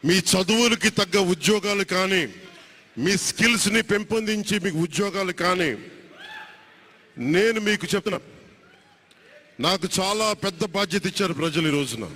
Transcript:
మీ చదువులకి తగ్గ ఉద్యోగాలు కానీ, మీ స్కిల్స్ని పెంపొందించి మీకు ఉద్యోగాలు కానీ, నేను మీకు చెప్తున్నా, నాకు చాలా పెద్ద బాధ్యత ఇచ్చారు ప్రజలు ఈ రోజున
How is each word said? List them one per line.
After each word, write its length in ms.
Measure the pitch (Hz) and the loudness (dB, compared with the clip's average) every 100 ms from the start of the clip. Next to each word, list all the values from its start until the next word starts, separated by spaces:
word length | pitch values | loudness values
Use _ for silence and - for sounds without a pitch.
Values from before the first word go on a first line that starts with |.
మీ 120 | 147 185 - | 4 2 4
చదువులకి 600 | 185 185 220 240 226 220 214 | 2 4 4 4 4 2 2
తగ్గ 180 | 190 196 180 | 0 2 2
ఉద్యోగాలు 520 | 180 147 208 208 202 185 | 2 2 2 2 -2 0
కానీ, 300 | 185 190 190 131 92 - - - - _ - | 0 2 2 0 -6 -20 -20 -20 -20 _ -4
మీ 100 | 156 196 | 0 0
స్కిల్స్ని 580 | - - 226 226 196 220 220 | -2 0 2 2 2 0 0
పెంపొందించి 640 | 202 208 220 220 214 202 214 | -2 0 -2 0 -2 0 -2
మీకు 140 | 185 160 | -2 -2
ఉద్యోగాలు 480 | 165 151 202 190 190 180 | -2 -2 -2 -2 -4 0
కానీ, 260 | 170 180 160 104 - - - - - - - - - - - - _ - 123 | 0 2 0 -2 -10 -20 -20 -20 -18 -18 -18 -20 -20 -20 -20 -20 _ -8 0
నేను 240 | 170 220 220 208 | 2 2 2 0
మీకు 180 | 208 175 | -2 0
చెప్తున్నా, 280 | 202 214 175 - - - - - - _ _ _ _ - - _ - 147 | -2 -2 -8 -10 -20 -20 -20 -20 -20 _ _ _ _ -20 -20 _ -4 -2
నాకు 220 | 190 175 - | 0 -2 -2
చాలా 300 | 190 214 220 208 | 0 0 0 0
పెద్ద 260 | 196 165 214 196 | -4 -4 -4 -2
బాధ్యత 280 | 202 190 196 | -2 -2 -2
ఇచ్చారు 240 | - 190 156 | -2 -2 0
ప్రజలు 280 | 160 151 160 | -2 0 2
ఈ 40 | 143 | 0
రోజున 320 | 135 113 95 | -2 -6 -10